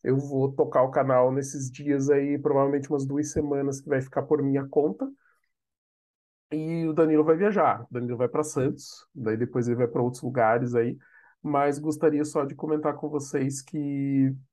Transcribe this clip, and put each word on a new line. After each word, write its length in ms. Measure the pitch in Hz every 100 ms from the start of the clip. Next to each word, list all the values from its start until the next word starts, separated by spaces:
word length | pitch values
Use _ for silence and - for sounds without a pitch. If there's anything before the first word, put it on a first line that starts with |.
eu 140 | 123 135
vou 340 | 139 135 135
tocar 320 | 135 143 131
o 80 | 131
canal 400 | 139 131 127 127
nesses 400 | 135 135 147 131
dias 400 | 123 143 143 135
aí, 260 | 139 143 143
provavelmente 520 | 147 139 139 143 139
umas 160 | 147 135
duas 240 | 143 147
semanas 500 | 156 147 143 139 135
que 80 | -
vai 120 | 135
ficar 220 | 131 143
por 200 | 135 147
minha 240 | 139 139 139
conta. 420 | 147 151 - 269 277 _ _ _ _ _ _ _ _ _ _ _ _ _
E 380 | 156 156 165 160
o 40 |
Danilo 300 | 156 156 151
vai 140 | 156 160
viajar, 480 | 208 202 143 104
o 100 | 117
Danilo 220 | 120 120 120
vai 120 | 123
pra 140 | 156
Santos, 640 | 151 143 135 151 - - _
daí 220 | - 110 110
depois 320 | 120 127 120
ele 80 | 120
vai 100 | 120
pra 160 | 123
outros 200 | 123 127
lugares 500 | 131 131 110 120 120
aí, 240 | 120 117 - _ - _ _
mas 380 | 151 143 143 143
gostaria 460 | 151 151 160 147
só 200 | 151 156
de 120 | 139 135
comentar 400 | 156 151 151 143
com 120 | 151
vocês 540 | 147 139 147 139 135
que 720 | - 156 143 139 139 139 135 135 -